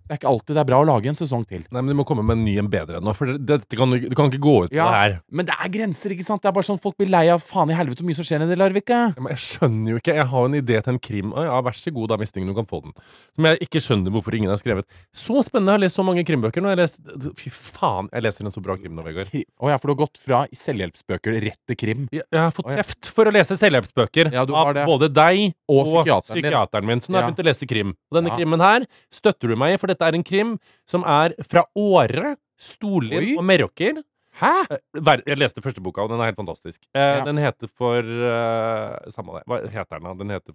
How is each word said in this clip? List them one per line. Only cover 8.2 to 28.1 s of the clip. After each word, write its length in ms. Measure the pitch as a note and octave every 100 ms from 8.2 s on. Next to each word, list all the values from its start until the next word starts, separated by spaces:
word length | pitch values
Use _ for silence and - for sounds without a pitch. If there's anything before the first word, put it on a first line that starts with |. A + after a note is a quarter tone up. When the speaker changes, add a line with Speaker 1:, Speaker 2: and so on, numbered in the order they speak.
| E3
Speaker 1:
skjer 160 | D3+
nede 100 | D#3+
i 60 | F3+
Larvik, 300 | G3 G3 -
ja. 140 | A#3+ A#3 C#3+
Speaker 2:
Ja, 80 | B2+
men 80 |
jeg 80 | C#3
skjønner 480 | - - C3+ A2 A2 A#2
jo 20 |
ikke, 160 | - D3+
jeg 80 | C3
har 160 | C3 B2+
jo 60 |
en 60 | D3
idé 160 | B2 A2 B2+
til 80 |
en 60 | B2
krim. 320 | - G#2 G2+
Å 120 | C3+ D#3+
ja, 80 | C3 B2
vær 80 |
så 200 | - F3 C3
god 160 | A2
da, 40 | G#2+
Misting, 240 | G#2 G2 F#2
du 80 |
kan 160 | G2 F#2
få 140 | E2 D2+
den. 80 | - - - _
Som 140 | - D#3
jeg 80 | D#3+ -
ikke 160 | D#3
skjønner 320 | - G#2+ F#2+
hvorfor 240 | A2 - A2+
ingen 160 | F#2+
har 80 | G2+
skrevet. 240 | B2 G2 - _ _
Så 320 | - - C4+ -
spennende, 240 | A#3 F#3+
jeg 60 | G#3
har 40 | F#3+
lest 100 | -
så 80 | F#3+
mange 180 | F3 E3+
krimbøker 320 | D3 A2+ E3+
nå. 80 | G3
Jeg 80 | F3+
har 60 |
lest, 180 | E3+ - - C#3 C#3 -
fy 80 | C3+
faen, 600 | - - - E3 F#2+ G2
jeg 80 | A#2+ A2
leser 180 | - G#2
en 80 |
så 80 | G2+
bra 160 | F#2+ F#2+
krim 160 | F#2
nå, 80 | E2 D#2+
Vegard. 240 | D#2+ G2
Speaker 1:
Kri-, 140 | C#3 - - C3+
å 80 |
ja, 60 | C#3
for 80 | C#3
du 60 | C3+
har 60 | D3
gått 160 | -
fra 220 | - B2 C#3+
selvhjelpsbøker 840 | - - A#2 F2+ - - F#2 G#2+ A2+ G#2
rett 120 | - -
til 60 | -
krim. 240 | A2 A#2 C3
Speaker 2:
Ja, 80 | D#3 -
jeg 140 | D#3+ E3
har 80 |
fått 160 | - B2+
Speaker 1:
Å 60 | C#3+
ja. 60 |
Speaker 2:
kjeft 260 | - - - -
for 80 | A3
å 80 |
lese 240 | G#3 D#3+ F#3+
selvhjelpsbøker 720 | G#3 C3 - - A#2 D#3+ D#3+ B2+
Speaker 1:
Ja, 80 | C3
du 80 |
har 160 | D3+ D3
Speaker 2:
av 80 | C#3+
Speaker 1:
det. 80 | C#3+
Speaker 2:
både 240 | C#3 D3+
deg 400 | C#3+ E3 F#3+ G#3 - -
Speaker 1:
Og 140 | C#3
Speaker 2:
og 80 | D#3
Speaker 1:
psykiateren 480 | E3 D#3 G2+ - E3
din. 80 | D3+
Speaker 2:
psykiateren 400 | C#3 G2+ G#2+ G#2
min, 80 | A#2+
så 80 | -
nå 80 | F#3
har 60 |
jeg 20 | B2
Speaker 1:
Ja. 80 |
Speaker 2:
begynt 100 | D#3+
å 60 | E3
lese 180 | B2 B2+
krim. 220 | A2+ G2 - -